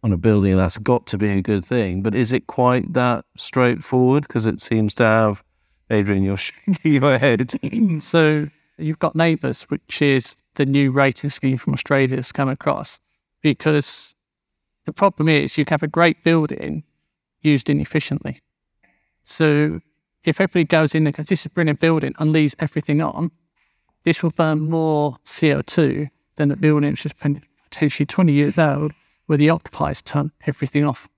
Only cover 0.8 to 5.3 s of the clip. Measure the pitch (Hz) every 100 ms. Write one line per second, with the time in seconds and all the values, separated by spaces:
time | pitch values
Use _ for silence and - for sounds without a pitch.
0.8 | 107 123 - 98 104 98 92 101 87 123
1.8 | 101 90 101 104 113 123 - - 123 123
2.8 | - 143 123 120 - _ - - 123 120
3.8 | - 127 127 139 139 123 110 - - 113
4.8 | 107 - 113 110 110